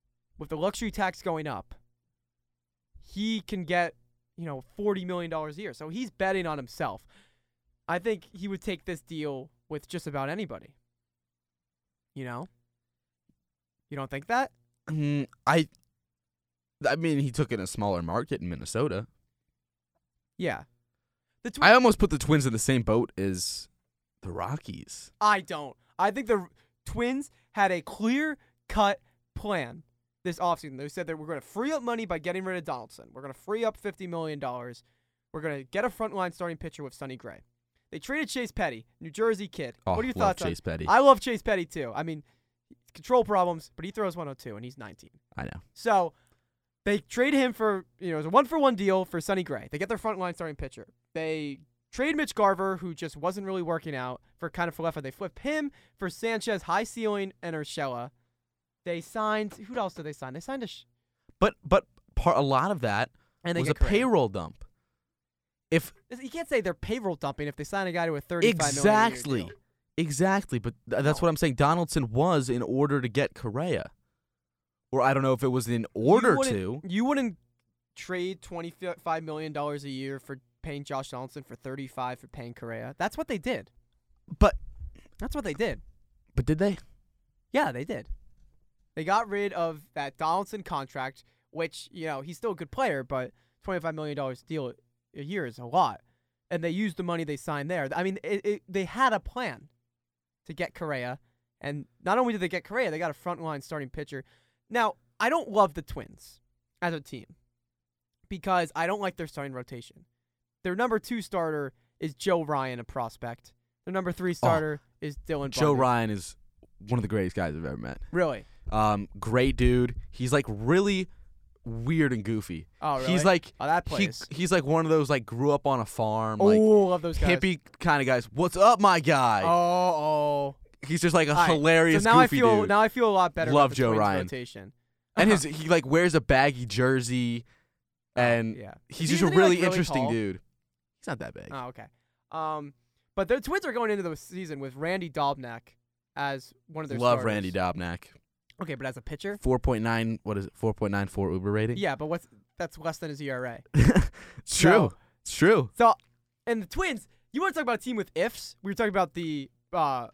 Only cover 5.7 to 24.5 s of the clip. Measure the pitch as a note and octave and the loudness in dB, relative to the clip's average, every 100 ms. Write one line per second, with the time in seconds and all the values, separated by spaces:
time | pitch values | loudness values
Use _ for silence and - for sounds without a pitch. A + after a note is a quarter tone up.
5.7 | B2 D#3 F#3 B3 - F#3+ F#3+ E3+ D3+ B2 | -12 -10 -8 -8 -2 0 0 -2 -6 -8
6.7 | - C#3 F#2+ - _ _ _ _ _ _ | -6 -6 -6 -16 _ _ _ _ _ _
7.7 | _ - F3 G#3 G3+ - F#3 G3+ F#3+ - | _ -6 -4 -2 -4 -8 -12 -8 -6 -6
8.7 | F#3 - E3 - D#3+ D3 C3+ C#3 _ _ | -8 -8 -10 -10 -8 -6 -8 -12 _ _
9.7 | D3+ - F3 D#3+ C#3 C3+ F3+ G#3 G2 - | -12 -10 -10 -8 -6 -4 -6 -8 -12 -18
10.7 | _ _ _ _ _ _ _ _ _ _ | _ _ _ _ _ _ _ _ _ _
11.7 | _ _ _ _ C3+ B2+ A#2+ F3+ _ _ | _ _ _ _ -14 -10 -10 -12 _ _
12.7 | _ _ _ _ _ _ _ _ _ _ | _ _ _ _ _ _ _ _ _ _
13.7 | _ _ C#3+ C3+ C#3 C#3+ A#3+ C4+ - _ | _ _ -12 -8 -10 -2 0 -2 -6 _
14.7 | _ - D#3 D3 C#3+ C3+ _ - E3 D3+ | _ -8 -2 0 -2 -4 _ 0 2 0
15.7 | _ _ _ _ _ _ _ _ _ _ | _ _ _ _ _ _ _ _ _ _
16.7 | _ C3+ D3 E3 C#3+ C#3 A#2+ C#3 A2 F#2 | _ -2 0 0 0 0 -2 -2 -4 -6
17.7 | - G#2 F2 E2 G#2 D3 - F2+ D2 - | -4 -2 -2 -2 -4 -4 -6 -6 -8 -6
18.7 | A2 C#3+ F#2+ A2+ _ _ _ _ _ _ | -2 -2 -4 -8 _ _ _ _ _ _
19.7 | _ _ _ _ _ _ - F3 F#2 - | _ _ _ _ _ _ -6 -6 -6 -10
20.7 | _ _ _ _ _ _ _ A#3+ C#4+ A#3+ | _ _ _ _ _ _ _ -12 4 8
21.7 | B3 B3 G#3+ G3+ C#3 - D#3 C3 A2 - | 10 8 6 2 2 2 4 4 0 2
22.7 | C3 A#2 A2+ - - G2 F#2 - - - | 2 2 2 0 -2 -2 -2 -6 -8 -14
23.7 | _ _ _ _ _ F#2 F2 F2+ | _ _ _ _ _ -10 -6 -6